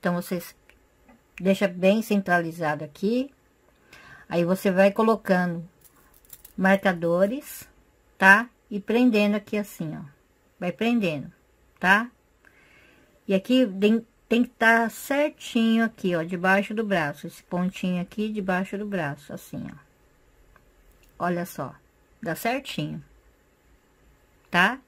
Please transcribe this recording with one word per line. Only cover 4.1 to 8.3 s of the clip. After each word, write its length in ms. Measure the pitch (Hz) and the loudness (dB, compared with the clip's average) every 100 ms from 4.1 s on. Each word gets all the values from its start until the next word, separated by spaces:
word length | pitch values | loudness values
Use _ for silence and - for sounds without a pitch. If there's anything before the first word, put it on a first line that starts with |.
| - - | -20 -6
Aí, 160 | 170 | -2
você 260 | 170 185 202 | 0 0 0
vai 200 | 185 196 | 4 4
colocando 800 | 196 226 214 - 185 180 170 170 _ - _ _ _ _ - - - | 4 2 2 2 0 0 -6 -12 _ -20 _ _ _ _ -20 -20 0
marcadores, 1120 | 185 196 196 175 165 175 202 262 - - - _ _ _ _ _ | 2 4 2 0 0 2 2 0 -10 -18 -20 _ _ _ _ _
tá? 320 | 190 | 6